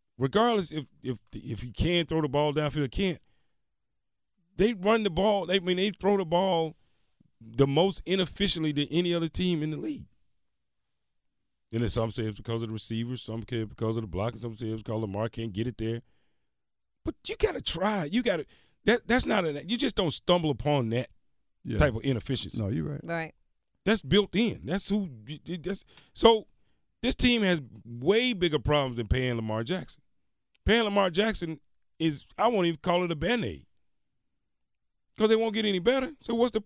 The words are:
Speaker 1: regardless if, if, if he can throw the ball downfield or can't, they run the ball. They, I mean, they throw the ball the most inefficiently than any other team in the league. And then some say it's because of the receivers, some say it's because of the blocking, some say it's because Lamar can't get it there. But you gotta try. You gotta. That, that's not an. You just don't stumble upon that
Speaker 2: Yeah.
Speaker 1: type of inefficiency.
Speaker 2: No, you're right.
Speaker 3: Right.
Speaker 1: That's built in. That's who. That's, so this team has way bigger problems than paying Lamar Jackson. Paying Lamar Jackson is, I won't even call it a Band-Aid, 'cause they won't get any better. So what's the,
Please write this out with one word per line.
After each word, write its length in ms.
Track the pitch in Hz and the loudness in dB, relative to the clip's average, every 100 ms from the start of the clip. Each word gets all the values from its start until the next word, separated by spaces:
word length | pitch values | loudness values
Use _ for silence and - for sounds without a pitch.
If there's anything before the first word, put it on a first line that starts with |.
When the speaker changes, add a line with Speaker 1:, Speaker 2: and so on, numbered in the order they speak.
| _ - | _ -4
Speaker 1:
regardless 540 | 131 190 240 220 170 | 0 2 4 2 -2
if, 120 | 156 135 _ | -6 -10 _
if, 160 | 131 120 _ | -8 -8 _
if 280 | - - 107 | -14 -8 -8
he 100 | 123 | -6
can 340 | 104 160 175 160 | -2 2 2 0
throw 140 | 160 | 0
the 60 | 151 | 0
ball 240 | 139 151 | 2 2
downfield 300 | 143 151 139 | 2 -2 0
or 40 | 139 | -2
can't, 300 | - 190 156 _ _ _ _ _ _ _ _ _ _ _ _ _ - | 0 0 -2 _ _ _ _ _ _ _ _ _ _ _ _ _ 0
they 160 | 208 | 0
run 300 | 220 190 226 | 2 2 2
the 60 | 208 | 2
ball. 360 | 165 202 202 165 | 0 2 2 2
They, 100 | 190 | 0
I 40 | |
mean, 180 | 175 180 | 2 0
they 140 | 202 | 0
throw 260 | 190 196 202 | 0 2 2
the 80 | 175 | 2
ball 500 | 170 190 170 160 - _ _ _ _ _ _ | 0 2 0 0 -6 _ _ _ _ _ _
the 280 | 113 113 139 | -4 2 4
most 340 | 139 190 - - | 6 4 2 -2
inefficiently 680 | 190 175 - 196 170 156 | 0 0 -2 -2 0 -2
than 140 | 143 147 | 0 0
any 220 | 160 180 | 0 0
other 160 | 170 165 | 0 -2
team 340 | - 180 165 | -2 0 0
in 80 | 151 | -2
the 60 | 151 | -4
league. 260 | 320 277 101 _ _ _ _ _ _ _ _ _ _ _ _ _ _ _ _ | -6 -8 -12 _ _ _ _ _ _ _ _ _ _ _ _ _ _ _ _
And 100 | 113 | -4
then 60 | 120 | -2
some 200 | - 113 | 0 -2
say 140 | 107 | -2
it's 120 | 110 101 | -6 -6
because 260 | 110 113 | -6 -6
of 60 | 113 | -6
the 40 | |
receivers, 480 | 110 - 113 117 127 | -6 -6 -4 -4 -6
some 220 | - 113 110 | -8 -10 -6
say 100 | 120 | -6
it's 120 | 110 | -6
because 260 | - 113 113 | -4 -4 -2
of 60 | |
the 60 | 110 | -4
blocking, 320 | 85 110 117 | -4 -4 -6
some 160 | 117 110 | -10 -8
say 120 | 113 | -6
it's 120 | 113 | -6
because 180 | 107 110 | -6 -4
Lamar 280 | 110 98 113 | -4 -4 -4
can't 240 | - 113 | -4 -6
get 140 | 92 117 | -4 -4
it 100 | 117 | -4
there. 240 | 110 117 - _ _ _ _ _ _ _ _ _ - | -6 -6 -10 _ _ _ _ _ _ _ _ _ -10
But 80 | - - | -10 -8
you 80 | 427 | -2
gotta 240 | 427 330 | -2 -2
try. 440 | - 165 190 214 147 | -4 -2 0 0 -2
You 180 | 202 | 0
gotta. 240 | 233 175 - _ _ _ - | 0 0 -4 _ _ _ 0
That, 220 | 240 - | 2 4
that's 200 | 247 247 | 2 2
not 180 | 220 170 | 0 0
an. 160 | 143 165 | -4 -4
You 80 | 233 | -2
just 180 | 269 - | 0 0
don't 140 | 175 | 0
stumble 380 | - - 180 156 | 0 2 2 2
upon 400 | 127 151 147 117 | 0 2 2 2
that 200 | 117 127 _ _ _ _ _ | 0 -2 _ _ _ _ _
Speaker 2:
Yeah. 140 | - 110 | -4 2
Speaker 1:
type 180 | 147 113 | 2 2
of 60 | |
inefficiency. 560 | 135 123 - 127 95 - | -2 -2 -2 -6 -4 -6
Speaker 2:
No, 100 | 101 | -4
you're 200 | 139 151 | -2 -4
right. 120 | 143 | -8
Speaker 3:
Right. 300 | - 170 160 - _ _ _ _ - | -8 -8 -8 -12 _ _ _ _ -2
Speaker 1:
That's 160 | 214 | -2
built 340 | 131 131 98 185 | 2 2 4 2
in. 260 | 233 131 87 | 0 -2 -4
That's 240 | 185 - | -4 -2
who. 200 | 208 190 120 107 147 - | -2 -2 -8 -14 -14 -10
That's, 400 | 175 160 196 - - - - | -8 -6 -8 -10 -20 -16 4
so 320 | 233 226 - _ _ _ _ _ | 6 6 0 _ _ _ _ _
this 100 | 240 | -2
team 300 | 220 247 240 | 2 4 4
has 180 | 196 175 123 - - | 4 2 -2 -16 -16
way 480 | 120 135 214 254 | -4 2 4 4
bigger 240 | 214 175 151 | 2 0 0
problems 380 | - 147 135 120 | 2 2 2 -2
than 100 | 110 | -2
paying 280 | 127 127 117 | 0 0 -2
Lamar 280 | 110 110 | -2 -4
Jackson. 380 | 117 180 - - _ _ _ _ _ _ - | -4 -6 -8 -16 _ _ _ _ _ _ 2
Paying 180 | 226 220 | 4 4
Lamar 260 | 202 190 | 2 2
Jackson 480 | 165 220 214 165 156 _ _ _ - | 2 0 0 -4 -8 _ _ _ -2
is, 260 | 160 143 - - | -2 -2 -6 0
I 120 | 214 | 2
won't 180 | 226 175 | 2 2
even 140 | 160 | 0
call 220 | - 175 | 0 0
it 80 | 180 | 0
a 40 | 160 | -2
Band-Aid, 520 | 160 240 135 73 - _ _ _ _ _ _ _ _ _ _ _ _ _ _ - | 0 0 -2 -6 -14 _ _ _ _ _ _ _ _ _ _ _ _ _ _ 0
'cause 120 | 214 | 2
they 60 | 220 | 4
won't 180 | 226 | 2
get 120 | 208 214 | 0 0
any 120 | 185 | 0
better. 340 | 180 269 262 294 | 2 2 0 -6
So 140 | - | -4
what's 200 | 233 240 | 0 0
the, 100 | 220 | 0